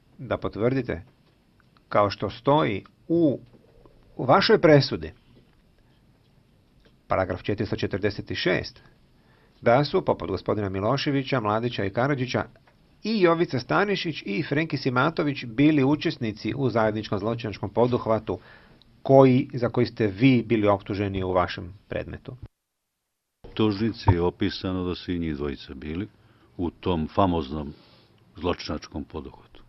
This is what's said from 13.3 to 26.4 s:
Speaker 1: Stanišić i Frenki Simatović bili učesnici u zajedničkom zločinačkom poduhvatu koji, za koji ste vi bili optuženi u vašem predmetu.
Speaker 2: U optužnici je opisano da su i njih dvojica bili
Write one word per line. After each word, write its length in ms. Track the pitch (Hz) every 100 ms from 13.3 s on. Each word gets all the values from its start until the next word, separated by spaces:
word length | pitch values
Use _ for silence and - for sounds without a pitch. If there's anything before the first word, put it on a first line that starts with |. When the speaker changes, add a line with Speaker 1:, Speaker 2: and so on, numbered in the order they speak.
| 170 170 127
Speaker 1:
Stanišić 640 | - 151 208 190 170 139 196
i 180 | 202
Frenki 340 | 147 147 165 131
Simatović 680 | 135 123 151 - 147 131 120
bili 380 | 107 147 151
učesnici 680 | 131 151 170 - 113 104 110 120
u 140 | 131
zajedničkom 500 | 110 110 107 107 104
zločinačkom 500 | 107 117 110 95 101
poduhvatu 720 | 107 123 127 117 107 - 87 - - - - _ _
koji, 460 | - 135 135 127 -
za 160 | 127 117
koji 180 | 123 113
ste 200 | - 110
vi 360 | 95 135 123
bili 240 | 107 113 104
optuženi 560 | 98 - 98 101 95
u 80 | 92
vašem 420 | 90 87 - 90 98 -
predmetu. 440 | 87 82 - -
Speaker 2:
U 60 | - - _ _ _ _ _ _ _ _ _ -
optužnici 640 | - 107 98 113 104 -
je 120 | 87
opisano 600 | 87 - 98 - 95 92
da 120 | 90 85
su 160 | -
i 80 | 87
njih 160 | 82 71
dvojica 380 | 73 65 -
bili 340 | 67 76 82 104 _ _ _